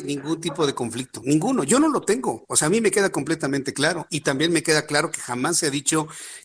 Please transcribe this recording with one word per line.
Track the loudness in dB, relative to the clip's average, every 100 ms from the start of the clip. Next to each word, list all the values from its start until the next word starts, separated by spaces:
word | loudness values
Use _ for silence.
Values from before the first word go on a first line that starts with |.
ningún | -2 -6 -4 -4
tipo | -4 -2 -2
de | 0
conflicto, | -4 -6 -8 -6 0
ninguno, | 2 2 0
yo | 2 4
no | 4
lo | 2
tengo, | 0 0 0 -6 -2
o | 0
sea, | 4
a |
mí | 4
me | 4
queda | 2 2
completamente | 0 -2 -2 -2 -2 -4
claro, | 0 0 0 -6
y | -4
también | -2 0 2
me | 2
queda | 2 2 2
claro | 0 0
que | -4
jamás | -6 -4 0 0
se | 0
ha |
dicho | 0 0 0 -2 -10 -16 -16